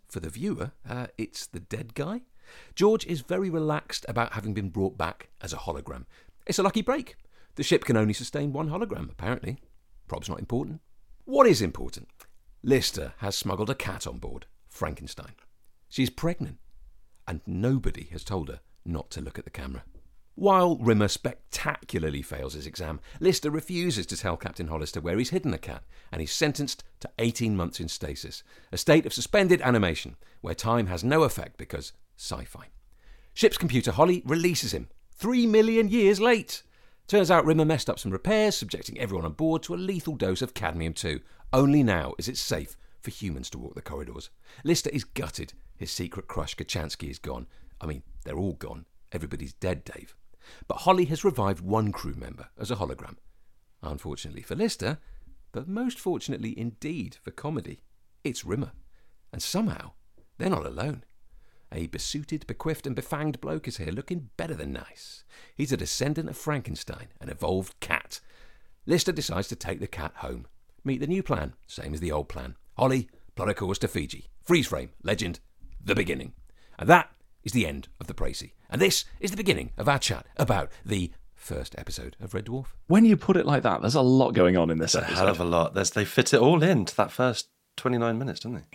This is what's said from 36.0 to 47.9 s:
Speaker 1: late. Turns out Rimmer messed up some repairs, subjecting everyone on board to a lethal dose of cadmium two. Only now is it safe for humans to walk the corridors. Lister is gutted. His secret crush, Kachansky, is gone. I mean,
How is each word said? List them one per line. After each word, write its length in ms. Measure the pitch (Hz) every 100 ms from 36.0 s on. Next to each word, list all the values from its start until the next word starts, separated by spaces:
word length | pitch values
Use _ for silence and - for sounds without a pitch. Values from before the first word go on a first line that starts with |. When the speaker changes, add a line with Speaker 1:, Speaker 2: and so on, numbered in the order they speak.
| 196 196
Speaker 1:
late. 400 | 226 233 - - - _ - - -
Turns 240 | 208 175
out 140 | 175 147
Rimmer 200 | 156 156
messed 240 | 156 -
up 80 | -
some 140 | 101
repairs, 440 | 95 175 214 214 -
subjecting 440 | 107 - - -
everyone 260 | 113 95 82
on 60 |
board 320 | 76 160 160
to 100 | 160
a 40 | 175
lethal 380 | 185 185 160 147
dose 280 | 95 92
of 100 | 123
cadmium 400 | - 82 82 82
two. 280 | 78 85 71 - - -
Only 300 | 131 139 147
now 320 | 120 87 67 -
is 80 | 117
it 100 | 131
safe 400 | - 80 71 - - -
for 80 | -
humans 400 | - 98 69 64
to 60 | -
walk 160 | 71
the 80 | -
corridors. 480 | - 71 73 67 - - - -
Lister 280 | 143 165 -
is 120 | 135
gutted. 500 | - - 76 - - - - -
His 120 | -
secret 380 | - 87 98 -
crush, 280 | - 73 -
Kachansky, 540 | - 92 76 - 73
is 80 | 67
gone. 300 | - 62 60 - - -
I 60 |
mean, 160 | 78